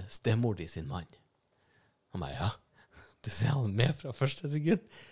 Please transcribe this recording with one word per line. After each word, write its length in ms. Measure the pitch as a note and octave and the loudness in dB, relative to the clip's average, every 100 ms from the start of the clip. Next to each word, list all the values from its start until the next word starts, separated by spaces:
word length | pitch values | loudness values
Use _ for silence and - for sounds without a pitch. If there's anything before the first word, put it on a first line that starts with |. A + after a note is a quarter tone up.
| F#2+ | -6
stemor 500 | - B2 A2+ A#2+ F2+ | -2 2 2 2 -2
di 80 | E2 | -6
sin 200 | - D2 | -8 -6
mann." 160 | F2+ E2 - _ _ _ _ _ _ _ _ _ | -8 -10 -18 _ _ _ _ _ _ _ _ _
Han 100 | F#2+ | -8
bare, 100 | C#2 | -6
"Ja." 160 | - F2+ - _ _ - - - _ | -2 -4 -4 _ _ -20 -20 -20 _
Du 100 | A#2 | -8
ser 240 | - A#2 | 0 2
han 220 | C#3+ A2 G2+ | 2 2 4
med 160 | C3 D3+ | 2 2
fra 200 | C#3 - | -6 0
første 320 | C3+ - C#3+ | 0 0 -2
sekund. 320 | D3+ D#3 G#3+ - - - | 0 4 2 2 -20 -20